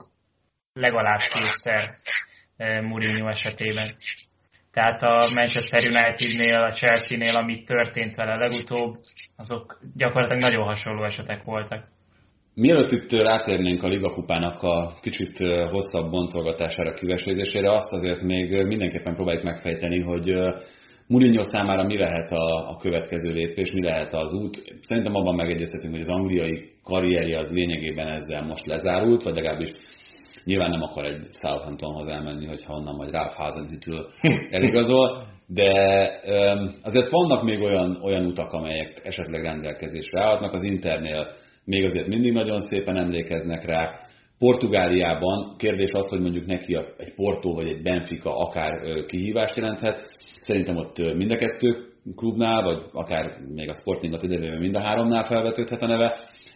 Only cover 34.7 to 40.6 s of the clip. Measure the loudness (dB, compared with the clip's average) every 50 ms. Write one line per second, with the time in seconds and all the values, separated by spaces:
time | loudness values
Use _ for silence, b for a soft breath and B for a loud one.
34.7 | 4 4 4 6 6 6 6 4 B B B B B B B -6 0 4 4 6
35.7 | 6 6 6 6 6 6 4 2 0 -6 -4 0 2 4 4 4 4 2 -2 -6
36.7 | -8 -8 -4 2 4 4 4 4 4 4 4 4 4 2 2 0 0 2 2 2
37.7 | 2 2 2 0 -2 -2 -2 0 0 0 0 0 -2 -4 -6 -4 -4 -6 -4 -4
38.7 | -4 -4 -6 -8 -10 -14 -12 -10 -8 -8 -8 -6 -6 -6 -4 -4 -4 -4 -6 -8
39.7 | -8 -8 -10 -10 -8 -10 -8 -4 0 2 4 4 4 2 0 -2 -4 -2